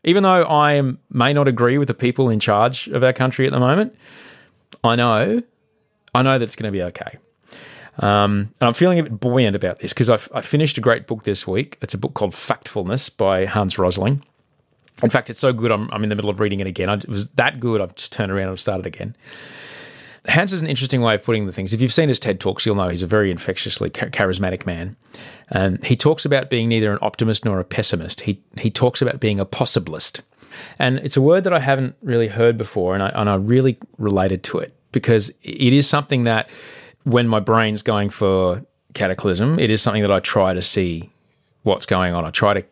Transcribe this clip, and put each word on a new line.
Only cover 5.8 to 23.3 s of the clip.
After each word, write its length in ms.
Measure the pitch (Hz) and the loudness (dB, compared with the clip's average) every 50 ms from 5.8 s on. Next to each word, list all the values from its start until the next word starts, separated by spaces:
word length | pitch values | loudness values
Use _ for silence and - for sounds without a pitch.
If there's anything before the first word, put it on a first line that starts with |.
| _ _ _ _ _ _ - | _ _ _ _ _ _ 0
I 80 | 127 | 2
know 160 | 127 135 135 127 | 4 4 2 2
that 60 | 117 | 0
it's 120 | 107 - | -4 -6
gonna 160 | - 113 107 | -8 -6 -4
be 100 | 98 95 | -4 -4
okay. 360 | 87 87 - - - - - - _ _ _ _ _ _ - - - - - - - - _ - | -4 -6 -8 -10 -14 -14 -14 -18 _ _ _ _ _ _ -20 -20 -20 -20 -20 -20 -20 -16 _ -2
Um, 560 | - 101 101 104 101 104 104 101 101 107 _ _ | 0 2 4 4 4 4 2 0 -2 -4 _ _
and 100 | 135 120 | 0 0
I'm 40 | |
feeling 260 | 117 - 170 180 180 170 | 2 4 2 4 4 2
a 40 | |
bit 180 | 156 139 117 101 | 0 -2 -6 -4
buoyant 340 | - 123 120 131 123 104 98 | -2 0 2 2 2 2 0
about 260 | 101 101 90 - - | 0 -4 -4 -4 -6
this 120 | - 95 | -8 -8
'cause 160 | - - 123 117 | -2 0 2 2
I've, 220 | 117 104 - - | 2 2 0 -8
I 80 | - - | -10 -10
finished 380 | - - - 147 160 143 - - | -6 0 0 2 2 0 -2 0
a 20 | |
great 260 | 107 120 113 113 - | 2 2 2 0 -2
book 180 | - 117 107 - | -8 -10 -6 -4
this 220 | 104 101 - - | -4 -4 -4 -4
week. 300 | 95 92 107 - - - _ | -4 -4 -4 -4 -6 -10 _
It's 100 | - - | -10 -8
a 60 | - 95 | -6 -6
book 160 | - - - | -6 -6 -4
called 180 | - 104 95 | -4 -4 -4
Factfulness 840 | - - - - 113 - _ - - 107 90 90 113 131 - - _ | -4 -8 -4 -4 -4 -4 _ -8 -8 -6 -4 -4 -4 -4 -6 -8 _
by 300 | - 104 95 95 92 95 | 0 0 2 2 0 0
Hans 340 | 95 - 107 101 95 - - | 0 0 -2 -2 0 0 0
Rosling. 460 | 92 90 90 95 95 117 139 139 - _ _ _ _ _ _ _ _ _ _ _ _ _ _ - | 0 0 0 0 0 0 -2 -2 -6 _ _ _ _ _ _ _ _ _ _ _ _ _ _ -2
In 80 | - 117 | 0 2
fact, 200 | - 131 - - | 2 0 -2 -4
it's 100 | 113 - | -8 0
so 120 | - 131 | 0 0
good, 180 | 123 110 113 117 | 0 0 0 0
I'm, 200 | 110 104 107 - | 0 -2 -2 -6
I'm 100 | - 104 | -6 -4
in 80 | 107 107 | -4 -2
the 40 | 107 | -2
middle 160 | 104 101 104 | -2 -2 -4
of 100 | 98 95 | -2 -2
reading 200 | 107 104 101 98 | -2 -2 -2 -4
it 60 | 98 | -6
again. 220 | 95 87 - 92 95 | -6 -4 -4 -2 -2
I, 60 | 104 | -2
it 140 | 101 - - | -4 -4 -6
was 220 | 107 98 104 - | -6 -6 -6 -4
that 300 | _ - 117 127 - 127 | _ 0 0 0 0 -2
good, 200 | 117 120 113 107 | -4 -2 -2 -2
I've 140 | 95 87 - | -4 -4 -8
just 180 | - - - | -14 -14 -12
turned 200 | - - 107 95 | -6 -4 -4 -2
around 160 | 95 98 95 95 | -2 -4 -4 -4
and 100 | 92 - | -6 -4
started 280 | - - 98 92 92 | -4 -4 -4 -4 -6
again. 300 | 95 80 - 98 104 117 _ _ - - - - - - - - - - - - - - - - - - _ _ | -10 -10 -10 -12 -12 -12 _ _ -20 -20 -20 -20 -20 -20 -20 -20 -20 -20 -20 -20 -20 -20 -20 -20 -20 -20 _ _
Hans 260 | - - 160 190 190 | 0 0 0 0 0
is 80 | 190 175 | -2 -4
an 80 | 160 156 | -4 -4
interesting 320 | 143 120 135 131 - 127 | -2 -4 -2 -2 0 2
way 140 | 120 113 110 | 2 2 2
of 100 | 104 - | 0 0
putting 220 | - 113 107 104 | -2 -2 -2 -2
the 60 | 95 | -4
things. 200 | 90 - 95 98 | -6 -8 -4 -4
If 80 | 110 110 | 0 0
you've 120 | 127 120 | 0 2
seen 160 | - - 160 147 | 2 2 2 2
his 100 | 123 - | 0 0
ted 220 | - 110 95 87 | 0 -2 -4 -2
Talks, 240 | - 95 98 - - | -2 -4 -4 -2 -2
you'll 120 | 110 101 | 0 0
know 120 | 101 92 90 | 0 0 -2
he's 140 | 87 87 | -2 -4
a 40 | 92 | -2
very 240 | 85 110 107 104 95 | 0 2 2 2 2